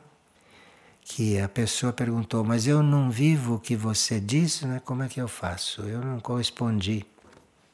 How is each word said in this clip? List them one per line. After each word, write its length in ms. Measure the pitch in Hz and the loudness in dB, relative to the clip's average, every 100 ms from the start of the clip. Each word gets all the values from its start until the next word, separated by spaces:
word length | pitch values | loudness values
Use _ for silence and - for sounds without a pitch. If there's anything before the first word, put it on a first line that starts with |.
| - _ _ _ _ - - _ _ _ | -12 _ _ _ _ -20 -20 _ _ _
que 400 | - - 110 101 | -14 -2 0 0
a 80 | 98 | 0
pessoa 440 | - 113 - 127 | 0 -2 0 -2
perguntou, 520 | 117 120 117 107 113 | -2 -2 -2 0 0
"Mas 240 | 107 117 113 | 2 2 4
eu 160 | 147 | 4
não 260 | 147 143 135 | 6 4 2
vivo 440 | 113 147 160 120 | 4 4 4 2
o 40 | 117 | -2
que 160 | - | 0
você 460 | 117 110 107 - 113 | -2 0 0 0 0
disse, 440 | 101 139 170 - | 0 2 2 0
né? 160 | 135 127 | -4 -6
Como 180 | - 131 | -4 -4
é 60 | 131 | -4
que 120 | - | -4
eu 60 | 123 | -6
faço? 540 | - 95 87 - - | -6 -6 -6 -6 -6
Eu 180 | 104 113 | -6 -6
não 200 | 131 123 | -4 -6
correspondi." 840 | 101 123 117 - 120 110 95 107 98 _ - - _ _ _ | -4 -2 -2 -2 0 0 0 -2 -4 _ -20 -20 _ _ _